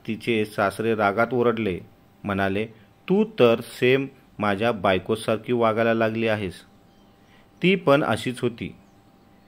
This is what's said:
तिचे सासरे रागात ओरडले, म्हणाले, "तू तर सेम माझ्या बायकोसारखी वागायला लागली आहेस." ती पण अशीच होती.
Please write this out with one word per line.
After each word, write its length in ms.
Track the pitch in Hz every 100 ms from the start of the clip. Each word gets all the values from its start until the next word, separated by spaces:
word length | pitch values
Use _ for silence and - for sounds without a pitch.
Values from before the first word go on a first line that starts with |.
| -
तिचे 380 | 107 - 113 107
सासरे 500 | - 101 - 110 107
रागात 380 | 101 101 117
ओरडले, 460 | 123 120 113 104 87 - - _ _
म्हणाले, 420 | 101 98 98 98 113 - - _ -
"तू 160 | 190 220 -
तर 200 | 123 117
सेम 460 | 123 - 127 135 135 - - -
माझ्या 320 | 104 98 113
बायकोसारखी 800 | 113 101 95 - 110 113 110 113
वागायला 400 | 123 113 107 117
लागली 340 | 113 113 110 113
आहेस." 260 | 107 98 - - _ _ _ _ _ _ - _ _
ती 120 | 170 190
पण 280 | 180 139
अशीच 360 | - 110 131 123
होती. 360 | 123 117 87 - - _ _ _ _ _